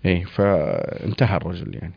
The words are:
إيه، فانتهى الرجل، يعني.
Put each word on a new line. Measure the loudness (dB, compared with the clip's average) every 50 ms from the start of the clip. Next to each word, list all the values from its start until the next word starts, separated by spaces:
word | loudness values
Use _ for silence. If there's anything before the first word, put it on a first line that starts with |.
| 4
إيه، | 2 2 2 0
فانتهى | -4 0 2 4 4 4 4 2 0 0 -2 -2 -4 -6 -6 -6 -6 0 2 2 2 2
الرجل، | 0 -2 -4 -6 -6 -8 -8 -8
يعني. | -10 -10 -12 -14